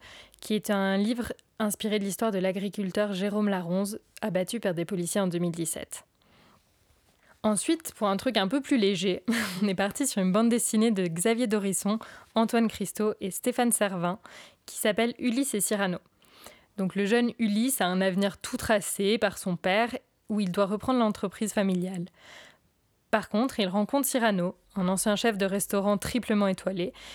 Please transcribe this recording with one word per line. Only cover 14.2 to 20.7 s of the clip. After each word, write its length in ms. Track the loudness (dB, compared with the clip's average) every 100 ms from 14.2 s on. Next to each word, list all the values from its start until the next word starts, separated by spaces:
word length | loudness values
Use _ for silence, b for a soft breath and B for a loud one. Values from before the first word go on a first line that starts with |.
| B B B B
qui 120 | -14 -2
s'appelle 380 | 0 2 0 0
Ulysse 360 | -2 0 0
et 60 | -2
Cyrano. 380 | 0 0 0 -2 -10 _ B B B B B -4
Donc 160 | -2
le 100 | 0
jeune 280 | 2 2 2 0
Ulysse 440 | 0 2 0 2
a 40 | 2
un 140 | 4
avenir 380 | 2 2 0 -2
tout 180 | -8 -6
tracé 600 | 2 2 2 0 0 2
par 180 | 2 0
son 200 | -4 -2
père, 380 | 2 2 2 -2 -12 _ -4
où 100 | 0
il 100 | 0
doit 140 | 2
reprendre 340 | 0